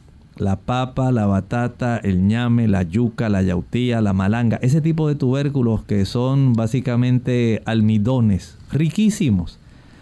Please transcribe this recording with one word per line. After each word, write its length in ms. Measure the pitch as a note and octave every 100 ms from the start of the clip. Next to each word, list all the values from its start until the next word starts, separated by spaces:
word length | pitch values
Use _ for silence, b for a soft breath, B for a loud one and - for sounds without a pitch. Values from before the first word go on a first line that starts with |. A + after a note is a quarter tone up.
| - - - -
La 180 | G2 G2
papa, 560 | - B2+ C3 C3+ C3
la 160 | A#2+ G2+
batata, 720 | G2 F#2+ B2 A#2+ - B2 A2+
el 280 | G2+ F#2 G2
ñame, 420 | A#2 B2 A#2 A2+
la 140 | F#2+
yuca, 480 | F2 G#2 A#2+ - A2+
la 140 | G2
yautía, 580 | F#2+ F2+ - A#2 B2 A2+
la 120 | G#2+
malanga, 440 | F#2+ F#2+ A#2 A#2 -
ese 180 | B2+ D#3+
tipo 260 | D#3 D#3+ D3+
de 60 |
tubérculos 720 | D3 B2+ C3+ C#3+ C#3 A#2 A2
que 220 | - G#2 F#2+
son 480 | A#2+ B2+ C#3 C3
básicamente 1080 | A2+ A2+ C3 B2+ A#2+ B2 B2 B2 B2 A#2 G#2 -
almidones, 920 | A2+ G#2+ A2 G#2 C3 A2+ F#2 - - -
riquísimos, 880 | C#3 D#3+ G3+ G#3+ A3 D3 F#2+ E2+ - B B B B